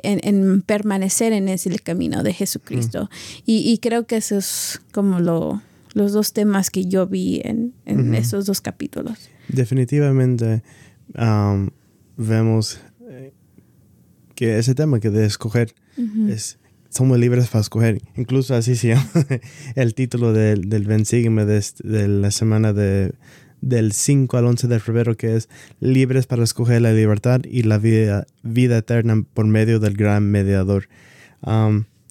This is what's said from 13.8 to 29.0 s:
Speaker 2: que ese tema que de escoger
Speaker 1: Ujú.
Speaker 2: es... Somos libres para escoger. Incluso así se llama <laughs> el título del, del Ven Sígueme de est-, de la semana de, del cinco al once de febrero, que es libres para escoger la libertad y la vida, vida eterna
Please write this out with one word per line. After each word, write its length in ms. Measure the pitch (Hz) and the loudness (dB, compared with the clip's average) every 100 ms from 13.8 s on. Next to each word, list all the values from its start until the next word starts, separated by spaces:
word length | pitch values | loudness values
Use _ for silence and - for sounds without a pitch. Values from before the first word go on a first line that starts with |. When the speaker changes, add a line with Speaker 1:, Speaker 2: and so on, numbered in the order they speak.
| _ _ _ _ _ - | _ _ _ _ _ -4
Speaker 2:
que 220 | 117 110 | 0 2
ese 180 | 117 127 | 2 0
tema 240 | 156 120 | 2 0
que 100 | 110 | 0
de 160 | 107 107 | 2 2
escoger 480 | - 113 120 113 - _ - | 0 -4 -2 -2 -6 _ -8
Speaker 1:
Ujú. 320 | 233 214 214 | -4 -2 -2
Speaker 2:
es... 280 | 110 - - _ _ _ | -2 -8 -14 _ _ _
Somos 300 | - 131 123 | 0 2 4
libres 280 | 120 123 120 | 4 2 2
para 120 | 110 | 0
escoger. 400 | 104 113 113 104 - - | 0 0 0 0 -6 -10
Incluso 400 | 120 131 131 123 | -2 -2 0 0
así 200 | 113 120 | 0 0
se 140 | 120 | 2
llama 200 | 120 - 170 139 131 | 2 2 0 0 -4
<laughs> 360 | - - 143 123 | -8 -18 -8 -2
el 180 | 120 | -2
título 380 | 113 127 123 117 | -2 -4 0 2
del, 360 | 110 107 104 92 | 2 2 2 0
del 160 | 107 101 | -2 0
Ven 180 | 110 104 | 0 2
Sígueme 400 | 120 117 110 104 | 0 2 2 2
de 120 | 104 | 0
est-, 240 | 101 - | -2 -8
de 240 | - 107 101 | -4 -2 0
la 240 | 101 101 | 2 0
semana 400 | - 110 107 110 | 0 0 2 2
de, 400 | 101 101 98 92 - - - - _ | 0 0 0 -2 -6 -16 -20 -20 _
del 300 | 131 120 110 | -2 0 0
cinco 460 | 101 - 139 127 123 | 0 0 2 2 2
al 80 | 120 | 2
once 220 | 120 123 | 2 0
de 120 | 117 | 0
febrero, 360 | 110 117 120 110 | 0 0 0 -2
que 180 | 113 113 | -2 -2
es 140 | - - - - | -4 -12 -20 -4
libres 440 | 127 131 131 131 123 | 0 2 2 0 0
para 180 | 120 | 0
escoger 380 | 113 - 120 117 | 0 0 2 4
la 120 | 117 | 4
libertad 480 | 110 107 104 123 127 | 4 4 2 2 0
y 200 | - 127 | 0 -2
la 140 | 110 107 | 2 2
vida, 480 | 113 110 110 101 - _ | 4 2 2 0 -4 _
vida 340 | 117 117 127 117 | -4 0 2 2
eterna 460 | - 117 | 0 0